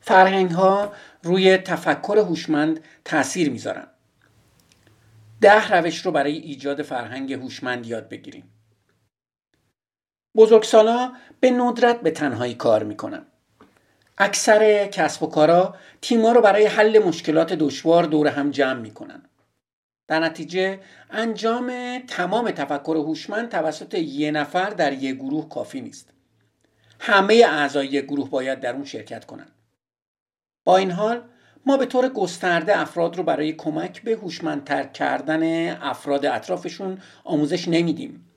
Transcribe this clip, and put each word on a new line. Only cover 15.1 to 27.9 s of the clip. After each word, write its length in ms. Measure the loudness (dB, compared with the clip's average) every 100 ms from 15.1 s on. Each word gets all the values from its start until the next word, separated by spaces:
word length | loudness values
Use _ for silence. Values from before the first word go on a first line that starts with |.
| -2
و 40 | -4
کارا 480 | 2 4 6 2 -4 -20 _
تیما 300 | 0 4 6
رو 80 | 6
برای 260 | 6 6 4
حل 320 | 4 4 6
مشکلات 540 | 4 -2 -2 0 0
دشوار 520 | 0 -2 -2 2 4
دور 220 | 4 2 0
هم 240 | 0 -4
جمع 300 | 0 -2 -2
می‌کنن. 420 | -10 -16 -20 -20 _ _ _ _ _ _ _ _ _
در 120 | -2
نتیجه 580 | -2 -6 -8 -2 -2 -4 -16 -20 _
انجام 880 | -6 -6 -2 -2 -2 -4 -8 -8 -10
تمام 520 | -10 -6 -2 -2 -2
تفکر 460 | -6 -6 -6 -4 -4
هوشمند 520 | -4 -8 -8 -8 -6
توسط 460 | -4 -4 -6 -8
یه 360 | -8 -6 -4 -4
نفر 400 | -4 -4 -4 -4
در 220 | -2 -2
یه 200 | -2 -8
گروه 360 | -8 -6 -8 -8
کافی 320 | -12 -10 -12
نیست. 280 | -14 -20 _ _ _ _ _ _ _ _ _ _
همهٔ 460 | 2 4 6 6 6
اعضای 400 | 4 -2 -2
یه 160 | -2